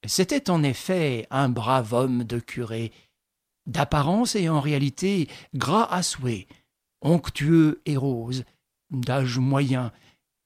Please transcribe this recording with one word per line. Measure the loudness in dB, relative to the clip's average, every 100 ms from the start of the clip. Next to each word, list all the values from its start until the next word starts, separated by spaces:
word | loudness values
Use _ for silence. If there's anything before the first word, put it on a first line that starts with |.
| -4
C'était | -2 0 0 0
en | 2
effet | 2 0 -2 0 0 -2 -4
un | 0 0
brave | 0 2 0 2
homme | 0 2 0
de | -2 -6
curé, | -6 -10 -8 -6 -8 -10 _ _ _ _ _ _ -8
d'apparence | -2 0 2 2 2 0 0
et | 2
en | 2
réalité | 2 0 0 0 0 0 -2 -6 -10
gras | -6 0 2
à | 2 0
souhait, | -2 -4 -4 -4 -8 -20 _ _ _ _
onctueux | 2 2 0 -4 4 6 6 2
et | -2 -2
rose, | 0 -2 -4 -6 -8 _ _ _ _
d'âge | -6 -2 0 0 0
moyen, | 2 2 2 0 -2 -8 _ _ _ _